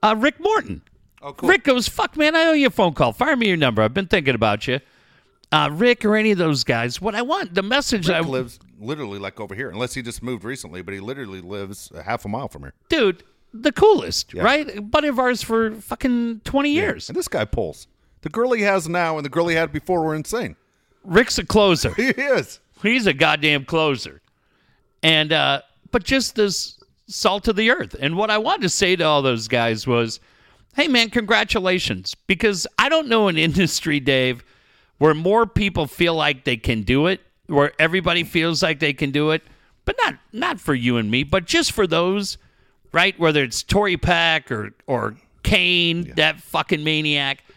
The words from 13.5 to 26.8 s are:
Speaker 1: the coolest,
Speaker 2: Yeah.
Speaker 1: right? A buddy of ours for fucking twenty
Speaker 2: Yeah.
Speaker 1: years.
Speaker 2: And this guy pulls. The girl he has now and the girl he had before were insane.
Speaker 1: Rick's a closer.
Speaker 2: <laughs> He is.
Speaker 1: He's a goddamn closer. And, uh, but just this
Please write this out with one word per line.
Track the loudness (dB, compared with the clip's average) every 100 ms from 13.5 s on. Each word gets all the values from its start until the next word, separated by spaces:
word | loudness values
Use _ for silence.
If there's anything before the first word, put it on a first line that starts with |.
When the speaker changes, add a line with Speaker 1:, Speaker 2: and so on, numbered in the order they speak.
Speaker 1:
the | -4 -2
coolest, | 4 6 6 2 -6 -6
Speaker 2:
Yeah. | -2
Speaker 1:
right? | 0 0 -2 -10
A |
buddy | -2 0 0
of | 0
ours | 0 -2
for | -2 0 0 -4
fucking | -12 -4 -2 0 -2 -6
twenty | -4 0 0
Speaker 2:
Yeah. | 0
Speaker 1:
years. | -2 -4 -8
Speaker 2:
And | -6
this | -4
guy | -4 -2
pulls. | -4 -6 -8 -20 _ _ _
The | -8
girl | -2 0
he | 2
has | 2 0 0
now | -2 -2 -2
and | -4
the |
girl | -2 0
he | 0
had | 0
before | -4 -2 -2
were | 0 -4
insane. | -6 -6 -6 -12 _ _ _ _ 2
Speaker 1:
Rick's | 4 4 0
a | 2
closer. | 4 6 4 0
Speaker 2:
<laughs> | 0
He | 0
is. | 0 0 0 -2 -10 _ _
Speaker 1:
He's | 0 2 2
a |
goddamn | 2 2 2 2 0 0
closer. | 0 0 -2 -6 -16 _ _ _ _ _ _ _ _
And, | 2 2 2
uh, | 2 0 -2 -6 _ -6
but | -4
just | 0 0 0 0
this | 0 -2 -8 -14